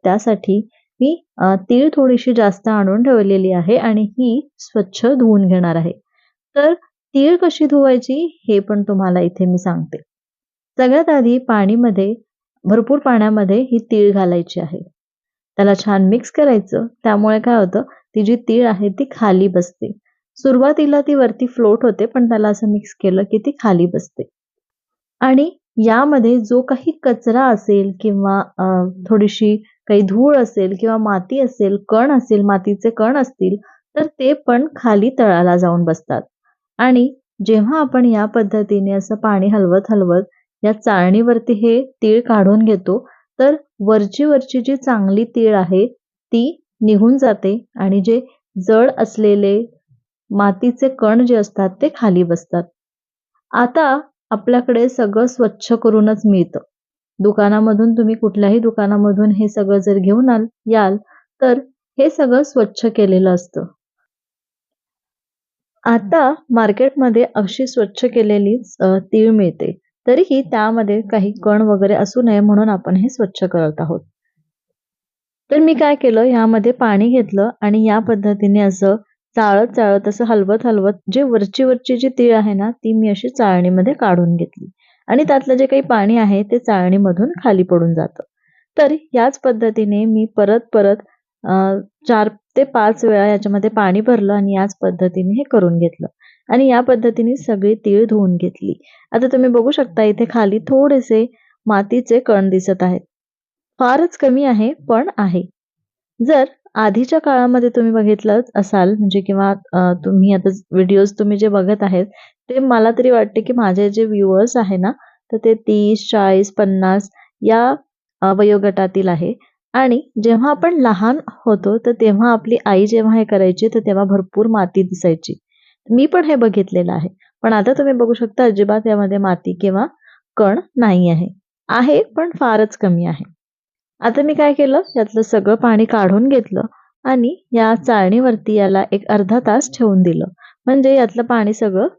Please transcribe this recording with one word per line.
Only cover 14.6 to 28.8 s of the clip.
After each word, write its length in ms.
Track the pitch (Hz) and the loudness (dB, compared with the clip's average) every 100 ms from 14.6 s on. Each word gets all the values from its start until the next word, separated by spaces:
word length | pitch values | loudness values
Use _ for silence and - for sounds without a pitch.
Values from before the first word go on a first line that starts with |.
आहे. 300 | 160 165 - _ _ _ _ _ _ - | -10 -12 -16 _ _ _ _ _ _ -2
त्याला 180 | 202 | 0
छान 340 | 196 214 196 190 | 0 0 0 2
मिक्स 220 | 226 - | 0 -2
करायचं, 560 | - 294 220 190 226 233 - | 0 2 0 -2 -6 -6 -6
त्यामुळे 380 | 226 208 214 214 | -2 0 0 0
काय 160 | 233 233 | 0 0
होतं, 260 | 185 202 | 0 -2
ती 400 | 269 - _ 214 | -8 -14 _ -4
जी 140 | 208 240 | 0 -2
तीळ 300 | 240 226 240 | 0 0 0
आहे 220 | 190 202 | 0 -4
ती 200 | 196 269 | -4 -8
खाली 380 | - 214 185 196 | -4 0 2 2
बसते. 500 | 180 175 - 214 - _ _ _ - | 0 -4 -8 -14 -14 _ _ _ -6
सुरुवातीला 640 | 269 254 269 302 294 285 | 0 2 2 2 0 0
ती 140 | 285 | 0
वरती 320 | 285 240 - 247 | 0 0 -2 -6
फ्लोट 380 | 247 220 226 | -2 0 2
होते, 220 | 240 196 226 | 0 -2 -4
पण 220 | 254 240 | -2 0
त्याला 200 | 226 214 | 0 -2
असं 240 | 208 220 | -2 -2
मिक्स 220 | 208 208 | -4 -6
केलं 280 | - 196 190 | -6 -2 0
की 160 | 196 220 | 0 -2
ती 180 | 247 285 | -4 -4
खाली 240 | 226 175 175 | 0 0 0
बसते. 420 | - - - - _ _ _ _ _ _ _ _ - | -4 -8 -12 -14 _ _ _ _ _ _ _ _ -4
आणि 360 | 254 262 311 - _ - 220 | 0 2 0 -4 _ -2 0
यामध्ये 540 | 226 285 285 226 247 | 2 2 2 2 0
जो 220 | 208 247 | 0 -2
काही 360 | 254 254 330 311 | -2 -4 -4 -4
कचरा 420 | 277 240 - 226 | -4 -2 -2 0
असेल 480 | 262 311 - 202 196 185 | 0 0 0 0 0 -4
किंवा, 400 | 220 202 196 196 - - | -4 -2 -2 -2 -4 -6
अ, 300 | 190 190 | -2 -2